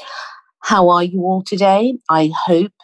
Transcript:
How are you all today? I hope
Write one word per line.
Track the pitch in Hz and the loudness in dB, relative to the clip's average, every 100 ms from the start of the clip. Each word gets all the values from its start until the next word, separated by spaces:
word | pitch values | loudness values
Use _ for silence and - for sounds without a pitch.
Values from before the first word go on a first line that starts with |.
| - - - - _ _ | -18 -18 -18 -20 _ _
How | - 208 175 | -2 2 4
are | 175 | 4
you | 180 185 | 0 -2
all | 180 190 | -2 -4
today? | 190 185 196 196 240 247 - | -4 0 2 2 0 -4 -2
I | 160 156 160 - | 0 0 -2 0
hope | 170 202 _ | 0 0 _